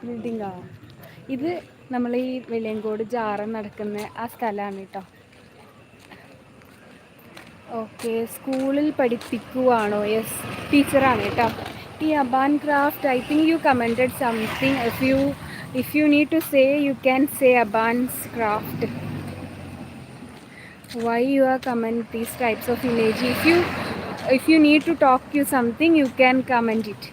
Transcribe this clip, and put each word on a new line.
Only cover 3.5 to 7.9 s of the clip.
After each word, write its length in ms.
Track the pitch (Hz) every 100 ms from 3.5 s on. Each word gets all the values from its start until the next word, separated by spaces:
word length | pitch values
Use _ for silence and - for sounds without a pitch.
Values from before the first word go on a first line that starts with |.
| 226
നടക്കുന്ന 500 | 208 - 208 208 214 -
ആ 20 | 233
സ്ഥലമാണ് 520 | - 233 202 202 196 190 196
ട്ടോ. 80 | 185 - - - - - - - - - - - - - - - - - - - - - - - - - - 233
ഓക്കെ, 320 | 220